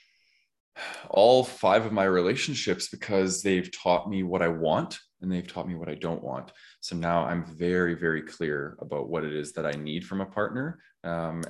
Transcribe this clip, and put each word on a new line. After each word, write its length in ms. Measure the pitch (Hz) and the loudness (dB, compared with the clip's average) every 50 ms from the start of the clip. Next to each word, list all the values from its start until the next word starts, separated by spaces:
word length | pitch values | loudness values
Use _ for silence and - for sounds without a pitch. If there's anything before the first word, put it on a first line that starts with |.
| _ _ _ _ _ _ _ _ _ _ _ _ _ _ _ - - - - - - - | _ _ _ _ _ _ _ _ _ _ _ _ _ _ _ -14 -12 -12 -12 -12 -8 0
all 340 | - - 104 117 127 131 123 | 4 6 8 10 8 8 6
five 420 | - - - - 92 98 113 113 | 2 -2 0 4 6 6 6 4
of 60 | 110 | 4
my 140 | 107 101 95 | 2 2 4
relationships, 840 | 95 92 90 87 92 127 135 - - 139 117 - 104 92 - - - | 4 6 4 4 4 2 0 -2 -4 -4 -4 0 -2 -2 -2 -2 -8
because 560 | - - - - 104 95 95 95 90 - - | -10 -10 -6 0 2 2 2 2 0 0 0
they've 260 | 101 95 92 90 92 | 2 2 2 0 -2
taught 400 | - - - 92 87 87 - 107 | -8 -4 2 4 4 4 2 -2
me 140 | 101 95 92 | -4 -2 -2
what 180 | 87 87 92 | 0 0 2
I 60 | 87 85 | 2 2
want 500 | 82 80 82 78 82 113 170 180 - - - _ _ - | 2 2 2 2 2 2 0 -2 -6 -14 -16 _ _ -10
and 80 | 92 92 | -6 -4
they've 160 | 92 87 85 | -4 -4 -4
taught 220 | - - 90 82 87 | -6 -8 -8 -6 -6
me 80 | 87 | -6
what 140 | 80 82 80 | -8 -6 -8
I 60 | 76 | -8
don't 280 | 73 - 82 82 - - | -6 -4 -4 -4 -4 -4
want. 300 | 65 64 64 64 - - - - - - _ | -6 -8 -8 -8 -12 -18 -20 -20 -20 -20 _
So 160 | - - 92 | -12 -8 -6
now 300 | 85 85 85 85 85 78 | -2 0 2 2 2 2
I'm 180 | 64 87 87 80 | 2 -2 -2 -4
very, 520 | 82 80 78 87 87 90 90 90 87 85 | -6 -6 -2 0 0 2 2 2 2 0
very 260 | 80 87 82 80 78 | 0 0 0 0 0
clear 560 | 78 - - - 85 76 73 71 71 76 - - | -2 -8 -8 -6 -4 -2 -2 -4 -6 -8 -10 -12
about 300 | - 71 76 73 69 - | -10 -6 -6 -6 -4 -4
what 160 | 82 80 78 | -4 -4 -4
it 80 | 76 76 | -2 -4
is 180 | 76 76 76 - | -6 -6 -6 -8
that 120 | 82 78 | -6 -4
I 60 | 76 | -4
need 340 | 73 73 73 76 76 87 92 | -4 -4 -6 -6 -6 -6 -6
from 160 | - - 98 | -6 -4 -4
a 40 | 98 | -4
partner. 540 | - - 107 104 - - 123 135 165 170 - _ _ _ _ - | -4 -2 -4 -4 -2 -2 -4 -6 -6 -8 -10 _ _ _ _ -8
Um, 400 | 85 85 85 82 82 80 82 80 - | -6 -4 -4 -4 -4 -4 -6 -6 -6